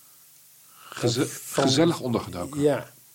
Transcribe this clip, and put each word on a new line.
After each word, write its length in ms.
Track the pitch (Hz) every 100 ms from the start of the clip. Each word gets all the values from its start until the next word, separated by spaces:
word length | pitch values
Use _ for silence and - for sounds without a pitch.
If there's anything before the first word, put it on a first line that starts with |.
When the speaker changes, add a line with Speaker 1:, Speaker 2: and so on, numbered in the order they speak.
| - - - - - - - - -
Speaker 1:
Geze-, 320 | - 123 120
Speaker 2:
en 80 | 139
van 340 | - - -
Speaker 1:
gezellig 360 | 135 139 170 127
ondergedoken? 600 | 123 104 92 87 87 143
Speaker 2:
Ja, 320 | 147 123 - - -